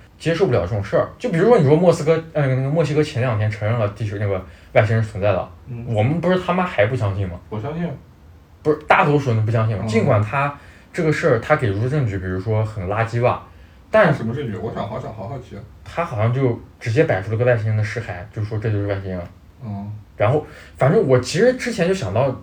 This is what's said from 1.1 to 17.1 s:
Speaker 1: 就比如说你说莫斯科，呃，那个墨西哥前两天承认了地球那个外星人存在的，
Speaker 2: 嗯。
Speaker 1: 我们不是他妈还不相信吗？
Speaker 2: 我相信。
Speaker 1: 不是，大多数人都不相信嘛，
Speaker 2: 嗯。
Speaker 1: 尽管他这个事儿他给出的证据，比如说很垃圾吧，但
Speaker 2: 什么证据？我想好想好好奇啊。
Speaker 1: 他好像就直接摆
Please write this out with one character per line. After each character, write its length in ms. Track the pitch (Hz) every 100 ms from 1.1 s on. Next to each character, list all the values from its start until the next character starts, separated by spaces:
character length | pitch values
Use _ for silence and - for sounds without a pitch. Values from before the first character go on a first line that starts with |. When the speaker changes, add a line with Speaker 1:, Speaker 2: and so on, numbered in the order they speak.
| -
Speaker 1:
就 100 | 233
比 60 | 165
如 120 | 220
说 100 | 202
你 60 | 139
说 100 | 156
莫 160 | 180
斯 120 | -
科， 80 | 151 160 -
呃， 140 | 156 135
那 160 | 131
个 80 | 135
墨 120 | 165
西 120 | 147
哥 80 | 151
前 180 | 147 -
两 180 | 127 107
天 120 | 107
承 180 | 104 104
认 100 | 120
了 80 | 104
地 160 | - 104
球 100 | 101
那 100 | 101
个 160 | 95 92 - -
外 140 | 127 110
星 100 | 113
人 80 |
存 180 | 110 98
在 100 | 101
的， 160 | 90 - - -
Speaker 2:
嗯。 160 | 117 123
Speaker 1:
我 140 | 107
们 160 | 113 165
不 120 | 175
是 80 | 185
他 160 | -
妈 100 | 180
还 220 | 175 - 107
不 100 | 127
相 180 | 104
信 140 | 95 92
吗？ 100 | 87 -
Speaker 2:
我 100 | 107
相 140 | 135
信。 120 | 165 165 131 - - - - - -
Speaker 1:
不 80 | 151
是， 80 | 151 -
大 180 | 156
多 140 | 156 143
数 120 | 127
人 80 | 110
都 40 |
不 60 | 107
相 160 | 113 113
信 100 | 98
嘛， 60 |
Speaker 2:
嗯。 40 | 220
Speaker 1:
尽 160 | 220
管 180 | - 104
他 340 | 107 139 143 - - - -
这 100 | -
个 100 | 160
事 160 | 147 165
儿 120 | 113
他 160 | - 151
给 160 | 113
出 80 | 98
的 100 | 127
证 160 | 151 117
据， 120 | 98
比 60 |
如 140 | 92 92
说 260 | 110 107
很 220 | 107 101 87
垃 180 | 104
圾 160 | 113 120
吧， 280 | 120 - - - - - -
但 240 | 220 175
Speaker 2:
什 100 | 131
么 80 | 113
证 140 | 139 123
据？ 100 | 95
我 160 | -
想 160 | - 104
好 120 | 107
想 120 | -
好 160 | 104 98
好 80 | 131
奇 180 | - 101
啊。 60 | - -
Speaker 1:
他 200 | - -
好 140 | 170 107
像 140 | 113
就 280 | 127 127 110 - -
直 140 | 120
接 120 | 117
摆 160 | 156